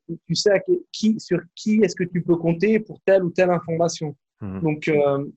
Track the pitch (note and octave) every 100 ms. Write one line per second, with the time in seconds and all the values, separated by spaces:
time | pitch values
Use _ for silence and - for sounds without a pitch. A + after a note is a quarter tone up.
0 | - E3 - E3 G#3 F#3+ F#3 F3+ - -
1 | G#3+ G#3+ - E3+ - - G#3+ G#3+ F#3+ F3+
2 | F3 F3 F3 E3+ E3 E3+ G3+ A3 A3 -
3 | - G3 F3 F3+ F#3 F3 E3+ E3 E3+ -
4 | D#3 C#3 _ - G2+ F#2+ D#3 D3+ E3 D3
5 | C#3+ C#3 C#3+